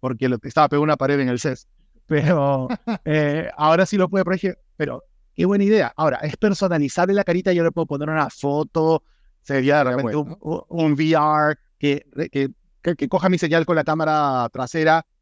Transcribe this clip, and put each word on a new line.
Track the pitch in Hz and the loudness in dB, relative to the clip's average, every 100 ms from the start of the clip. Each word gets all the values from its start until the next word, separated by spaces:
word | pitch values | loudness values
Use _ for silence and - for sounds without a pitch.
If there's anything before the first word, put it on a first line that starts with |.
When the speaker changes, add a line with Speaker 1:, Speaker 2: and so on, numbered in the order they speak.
Speaker 1:
porque | 127 113 131 | -8 -2 -2
lo, | 120 | -2
estaba | - 160 147 | -2 2 2
pegado | 147 | 2
a | |
una | 156 147 | 0 0
pared | 135 143 | 0 0
en | 127 | 0
el | 123 | -2
ces. | 147 127 _ _ _ _ - | -4 -8 _ _ _ _ -4
Pero, | 151 147 165 139 135 131 | 0 2 2 0 -2 -4
Speaker 2:
<laughs> | 240 - 202 | -8 -8 -6
Speaker 1:
eh, | 156 151 147 151 - - | -2 0 0 -2 -6 0
ahora | 151 170 185 | 2 4 2
sí | 202 | 0
lo | 180 | 0
puede | 190 | 0
probar, | 170 185 | -2 -2
dije, | 190 - _ - | -4 -8 _ -8
"Pero | 143 123 - _ _ | -6 -8 -16 _ _
qué | - 180 | -2 0
buena | 202 | 2
idea". | 202 214 127 - | 4 2 2 0
Ahora, | 156 123 | -2 -2
es | 151 - | -6 -2
personalizable | 214 190 190 165 143 - 185 | 0 0 0 0 -2 0 0
la | 202 | 0
carita, | 185 175 190 | 0 0 0
yo | 175 | 2
le | 165 | 0
puedo | 165 156 | 0 -4
poner | 143 147 | -4 -2
una | 156 139 | -2 -2
foto, | - 139 147 156 165 160 160 _ _ _ _ | -4 -2 -2 -2 0 2 0 _ _ _ _
sería | - 139 135 147 | -4 0 2 2
de | |
Speaker 2:
Sería | 131 127 | 2 0
Speaker 1:
repente | 120 147 | -2 -4
Speaker 2:
bueno. | 143 - | -6 -10
Speaker 1:
un, | 156 160 - | -10 -10 -6
un | 170 156 | 0 2
V | 143 160 | 2 2
R | 160 151 151 151 147 _ _ | 2 2 2 0 -2 _ _
que, | 147 143 - 139 165 | -2 -2 -4 -8 -4
que, | 139 135 - _ _ | -2 -4 -6 _ _
que, | 170 - | -4 -4
que | 277 | -2
coja | 185 185 | 0 2
mi | 180 | 0
señal | 160 165 160 | 2 0 0
con | 160 | 0
la | |
cámara | 147 156 156 156 143 127 117 | 0 -2 0 0 0 0 -2
trasera | 131 123 165 156 165 - _ | -6 -6 0 2 2 0 _